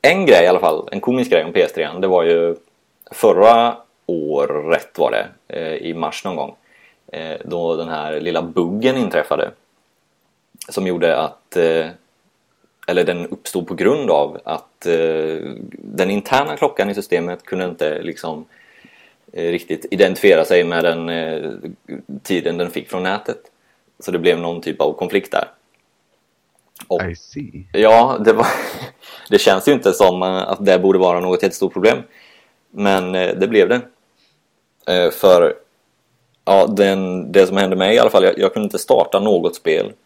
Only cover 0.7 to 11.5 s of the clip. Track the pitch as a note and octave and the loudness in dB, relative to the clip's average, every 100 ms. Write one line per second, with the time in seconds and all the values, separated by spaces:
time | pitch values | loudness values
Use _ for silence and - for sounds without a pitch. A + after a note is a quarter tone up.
0.7 | D#2 - G2+ B2 B2+ A#2+ E2+ D#2+ G2 E2 | -2 -6 -6 -2 -2 0 0 0 0 0
1.7 | - D2+ F2 F#2+ F2+ E2 E2+ E2+ E2+ _ | -2 -6 -4 0 2 2 2 0 -4 _
2.7 | _ _ _ _ - A2 F2+ G#2+ A#2 A#2 | _ _ _ _ 0 2 6 6 6 2
3.7 | A#2 _ _ - E2+ D2+ C#2+ C#2+ D2 D2+ | -4 _ _ -8 -6 -4 -2 -2 -4 -2
4.7 | E2 - - C#2 A1 G1+ _ _ - D#2+ | -2 -4 -4 -2 -2 -6 _ _ -10 -8
5.7 | D#2 E2+ E2 D#2 - G2 E2 C#2 - _ | -8 -8 -8 -8 -8 -10 -8 -10 -12 _
6.7 | _ _ _ - D#2+ D#2+ D#2 - F2 E2+ | _ _ _ -18 -14 -12 -12 -10 -6 -4
7.7 | E2 E2 D#2 D2+ D#2 E2 E2 E2+ F2+ F2 | -4 -6 -8 -6 -6 -4 -4 -4 -4 -4
8.7 | G2+ B2+ C3 G#2 E2 - D#2 - _ _ | -2 -2 0 -2 -2 -2 -4 -4 _ _
9.7 | _ _ _ _ _ _ _ _ _ - | _ _ _ _ _ _ _ _ _ -10
10.7 | - F#2 F2 E2+ C#2+ D#2+ - _ | -6 -4 0 0 0 -2 -8 _